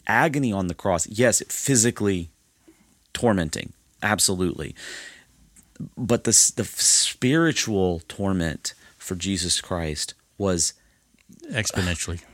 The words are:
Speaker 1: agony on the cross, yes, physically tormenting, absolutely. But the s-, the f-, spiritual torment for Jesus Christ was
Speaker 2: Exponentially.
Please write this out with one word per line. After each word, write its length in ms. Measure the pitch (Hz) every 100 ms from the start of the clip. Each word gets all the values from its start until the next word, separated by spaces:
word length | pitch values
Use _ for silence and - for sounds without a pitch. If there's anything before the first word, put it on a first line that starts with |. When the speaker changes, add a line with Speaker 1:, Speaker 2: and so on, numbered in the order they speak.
| -
Speaker 1:
agony 440 | 110 160 143 131
on 140 | 98 92
the 60 |
cross, 320 | 85 101 85 -
yes, 360 | 107 120 - -
physically 800 | - - 131 113 - 104 92 82 _ _ _ _ _ _ _ _
tormenting, 640 | - 120 98 80 - - - _ -
absolutely. 720 | 107 104 - 92 90 - 73 - - - - - _ _ _ _ _ - - -
But 260 | 123 117
the 60 | -
s-, 200 | 107 -
the 120 | -
f-, 180 | 104 -
spiritual 1200 | - - - - 127 156 165 - - 101 92 85 -
torment 640 | - 98 95 82 76 - - - -
for 200 | - 92
Jesus 440 | 90 95 87 -
Christ 540 | - 90 82 76 - - _ -
was 340 | 98 87 80 - _ _ _ _ _ - 330
Speaker 2:
Exponentially. 720 | 160 107 - 90 90 - 85 -